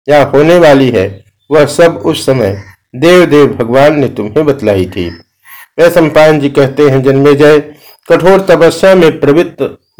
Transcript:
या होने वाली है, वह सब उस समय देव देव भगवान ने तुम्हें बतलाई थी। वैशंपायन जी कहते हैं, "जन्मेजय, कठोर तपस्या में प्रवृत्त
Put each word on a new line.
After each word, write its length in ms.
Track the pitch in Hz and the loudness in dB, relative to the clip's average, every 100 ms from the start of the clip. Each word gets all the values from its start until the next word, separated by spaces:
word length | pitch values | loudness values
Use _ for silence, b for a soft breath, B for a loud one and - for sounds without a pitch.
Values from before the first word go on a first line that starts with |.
| - | -2
या 160 | 147 | 0
होने 340 | 127 135 156 175 | 2 0 2 2
वाली 320 | 160 139 131 | 4 2 2
है, 340 | 110 98 98 _ _ - | -2 -4 -8 _ _ -4
वह 160 | 151 139 | -2 0
सब 360 | - 170 - | 0 0 0
उस 220 | - 151 - | -6 -4 -4
समय 360 | 131 101 101 - _ _ 123 | -2 -4 -6 -14 _ _ -4
देव 300 | 160 180 160 | 2 2 2
देव 200 | 147 135 | 2 2
भगवान 540 | 101 113 127 147 151 | -2 -2 0 0 0
ने 80 | 135 | -4
तुम्हें 380 | - 104 127 151 | -6 -6 -4 -4
बतलाई 400 | 135 107 98 90 | -4 -4 -2 -4
थी। 360 | 101 87 85 _ _ B B B - | -8 -10 -12 _ _ B B B -2
वैशंपायन 640 | 170 170 160 156 156 156 | 0 2 0 2 2 2
जी 80 | 143 | -2
कहते 400 | 139 131 139 147 | 0 -2 0 0
हैं, 140 | 131 | 2
"जन्मेजय, 580 | 131 135 143 143 147 151 143 B B B - | 0 0 2 2 2 2 -2 B B B -2
कठोर 320 | 165 170 190 | 0 2 0
तपस्या 540 | 190 156 160 160 190 | 0 0 0 2 2
में 260 | 190 165 156 | 2 2 0
प्रवृत्त 580 | 139 147 170 - 131 - _ | 0 0 -2 -6 -10 -10 _